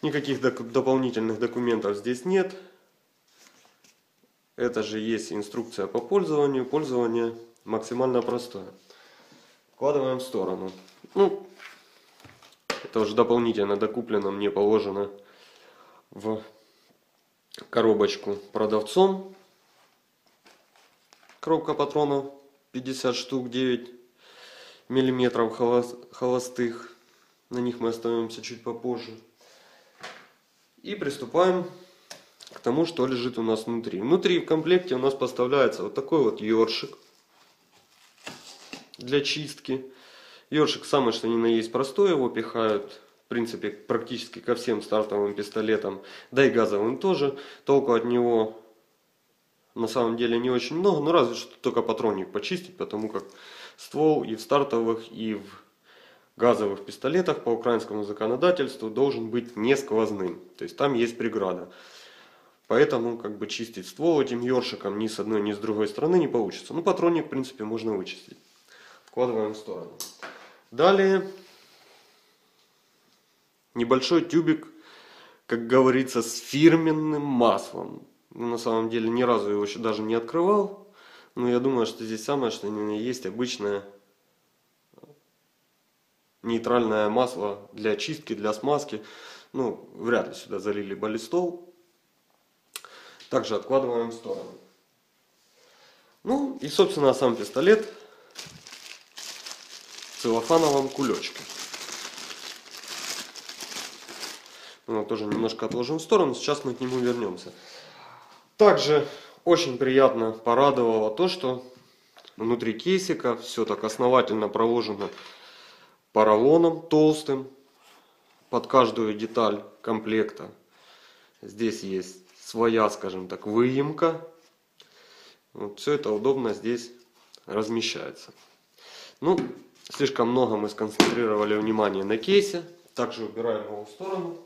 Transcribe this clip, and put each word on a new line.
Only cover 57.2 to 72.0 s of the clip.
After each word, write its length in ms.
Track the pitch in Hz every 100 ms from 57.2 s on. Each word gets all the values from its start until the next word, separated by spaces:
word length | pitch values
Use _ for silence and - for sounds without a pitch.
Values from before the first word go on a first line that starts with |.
| 175 151
по 60 | -
украинскому 540 | 117 123 117 110 104
законодательству 880 | 104 104 110 123 180 180 131 - 110
должен 400 | 113 139 120 113
быть 260 | 117 117 -
не 180 | 113 135
сквозным. 640 | - 107 107 104 92 82 - -
То 60 | -
есть 120 | -
там 160 | 139
есть 240 | 127 117 113
преграда. 560 | 113 110 95 90 87 - - - - - - _ _ _ _
Поэтому 500 | 110 - 135 117 117
как 220 | 104 104
бы 80 | 104
чистить 400 | - 113 - 90
ствол 340 | - 160 156
этим 200 | 131 120
ёршиком 580 | 123 127 120 104 101 101
ни 80 | 110
с 120 | 107
одной, 220 | 101 110
ни 120 | 104
с 40 | 101
другой 300 | 107 107 104
стороны 320 | - 151 180
не 80 | 147
получится. 480 | 120 104 - - 147
Ну, 80 |
патронник, 420 | 170 185 170 170 160
в 40 |
принципе, 340 | 131 131 -
можно 300 | 107 113 110 101
вычистить. 400 | 90 - - - _ _ _ - - - _
Вкладываем 480 | - 123 113 107
в 40 | 107
сторону. 340 | - 92 82 - - - - - - - _
Далее 580 | 117 165 196 196 190 - - - - _ _ _ _